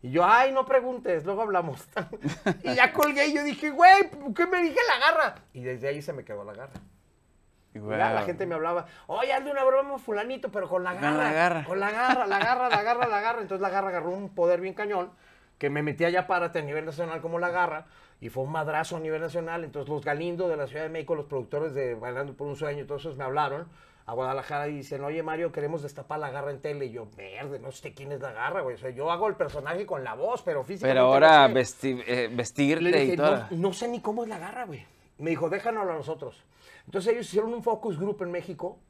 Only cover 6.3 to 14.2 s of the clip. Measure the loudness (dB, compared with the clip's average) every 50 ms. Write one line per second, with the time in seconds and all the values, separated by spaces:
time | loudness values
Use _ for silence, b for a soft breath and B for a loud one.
6.3 | -12 -12 -10 -12 -14 -14 -16 -16 -16 -18 -20 -20 _ _ _ _ _ _ _ _
7.3 | _ _ _ _ _ _ _ _ _ -12 -8 -4 0 2 2 2 2 0 0 -2
8.3 | -4 -4 -4 -4 -2 -2 -2 0 -2 -2 -4 b b b b b -4 -2 0 0
9.3 | 0 -2 -2 -2 -2 2 2 4 4 4 2 0 -4 -10 -6 -6 -4 -4 -4 -4
10.3 | -6 -8 -8 -6 -6 -6 -4 -2 -2 -2 -2 -2 -4 -2 0 0 2 2 2 2
11.3 | 2 4 4 4 2 0 -2 -4 -4 -2 -2 -2 0 0 2 2 2 2 2 0
12.3 | 2 0 2 2 2 2 2 2 2 2 2 2 0 2 0 0 0 0 0 0
13.3 | -2 -2 -4 -6 -4 -2 -2 0 0 0 -2 0 -2 -4 -4 -4 -6 -6